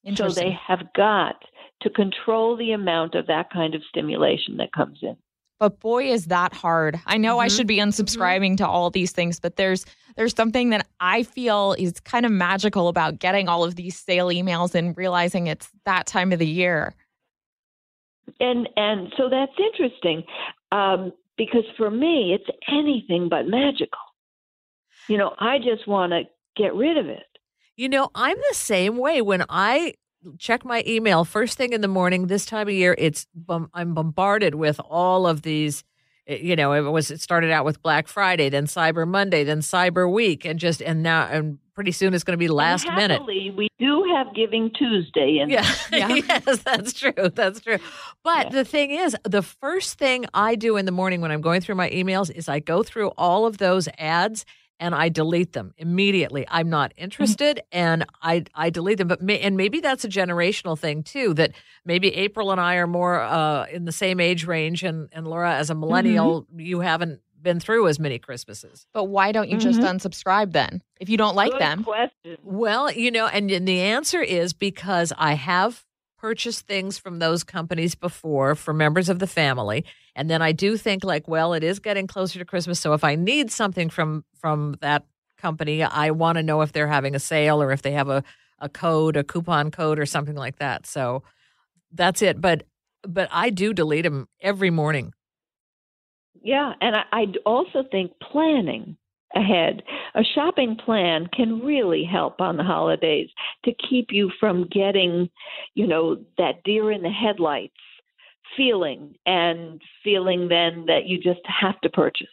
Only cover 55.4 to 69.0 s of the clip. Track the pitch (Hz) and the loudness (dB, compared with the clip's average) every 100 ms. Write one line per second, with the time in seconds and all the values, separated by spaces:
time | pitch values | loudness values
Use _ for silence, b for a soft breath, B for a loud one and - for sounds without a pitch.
55.4 | 175 127 98 - 165 180 202 190 147 139 | 0 -4 -10 -8 -2 2 2 2 0 -4
56.4 | - 170 165 156 135 - 180 - 294 208 | -2 -2 0 0 0 -4 -14 0 0 4
57.4 | 294 302 - 180 170 165 - _ 165 170 | 2 0 -4 0 2 2 -2 _ 0 0
58.4 | - 156 165 170 180 214 175 175 185 202 | -2 -4 -2 0 0 0 0 0 0 0
59.4 | 202 190 202 302 302 262 220 190 180 175 | 0 0 0 0 -2 -2 -2 -2 0 0
60.4 | 175 208 180 156 160 147 151 277 233 156 | 0 0 -6 -4 -4 -6 -8 -2 0 2
61.4 | 165 B B B 170 180 190 180 202 220 | 0 B B B -4 0 0 0 -4 -2
62.4 | 196 190 175 180 175 175 175 175 113 160 | -2 0 2 2 0 0 2 0 0 0
63.4 | 156 147 - 165 170 160 190 180 175 180 | 2 0 -4 -8 -8 -2 -2 2 2 0
64.4 | 165 165 156 170 180 160 143 160 160 165 | -2 -2 -2 -4 -4 -6 -10 -12 -8 -2
65.4 | 175 143 151 156 160 - 226 214 - 160 | 0 0 -2 -4 0 2 4 4 4 0
66.4 | - 165 160 175 180 165 170 135 _ _ | -4 -14 -6 -2 0 0 -2 -8 _ _
67.4 | 170 175 190 226 190 151 151 120 - 120 | -2 -2 0 2 4 2 -2 -6 -10 -14
68.4 | - 104 - - _ 220 | -14 -18 -20 -20 _ -6